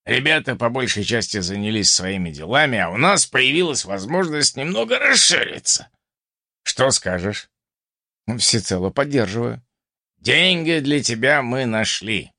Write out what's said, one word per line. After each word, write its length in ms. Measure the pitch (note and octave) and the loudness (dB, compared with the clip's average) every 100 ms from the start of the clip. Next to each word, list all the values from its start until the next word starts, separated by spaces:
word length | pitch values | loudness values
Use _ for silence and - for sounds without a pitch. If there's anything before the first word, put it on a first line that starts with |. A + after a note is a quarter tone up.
| - | -2
Ребята 500 | B2+ D3 D#3 C#3 A#2+ | 0 2 0 0 -2
по 140 | A#2+ | 0
большей 340 | B2+ A#2 G#2 | 0 -2 -2
части 360 | G2 A2+ G#2+ G#2 | 0 0 0 -4
занялись 520 | F2+ G2+ G#2+ A2 F#2+ | -4 -2 -2 0 2
своими 380 | - F#2 G2 F2 | 2 0 -4 -4
делами, 480 | D2 D#2+ C3+ D3+ A2 | -8 -2 2 2 2
а 120 | E2+ | 0
у 80 | G2+ | 2
нас 280 | F3 F#3 - | 2 2 2
появилась 580 | B2+ C3 D#3+ F3 B2 | 2 2 2 0 -2
возможность 720 | - G2 G2+ F3 F3 D3+ C#3 C3 | -4 -6 -4 -2 -2 0 -2 -2
немного 440 | D3+ G#3 A3+ C4 | -4 -4 -2 0
расшириться. 880 | C#4+ B3+ - D#3+ - - - - - _ _ _ _ _ _ _ | 2 2 2 2 -2 -4 -2 -4 -4 _ _ _ _ _ _ _
Что 300 | - - C3 | -8 0 2
скажешь?» 580 | - F#2 F2+ G2 G2+ - _ _ _ _ _ _ _ - A#2+ | 2 -2 -2 -4 -6 -12 _ _ _ _ _ _ _ -8 -2
«Всецело 540 | - A2+ - F#2 F#2+ | 0 0 0 -2 0
поддерживаю». 720 | C3+ C#3+ C#3 G2 A2 A#2 A#2 - _ _ _ _ _ | -2 0 0 0 -2 -4 -6 -14 _ _ _ _ _
«Деньги 600 | - C#3+ F#3 F3 D#3+ D#3+ | 2 4 4 2 2 0
для 220 | C#3 D3 | 2 0
тебя 400 | A#2+ A2+ C3 D3 | 0 0 2 2
мы 240 | A#2+ B2+ B2 | 0 -2 0
нашли. 640 | A2 G#2+ - G2+ G2 - | 0 -2 -4 -4 -6 -6